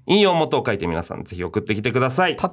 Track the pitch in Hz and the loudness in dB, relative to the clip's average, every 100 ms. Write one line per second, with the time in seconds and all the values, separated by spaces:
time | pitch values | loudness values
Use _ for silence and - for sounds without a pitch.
0 | - 196 196 170 156 139 117 101 85 82 | 2 4 4 4 2 0 0 -2 -2 -4
1 | 85 - - 90 87 104 104 107 117 117 | -6 -10 -10 -8 -4 -4 -2 -2 0 0
2 | 127 135 180 143 180 | 0 2 0 0 -2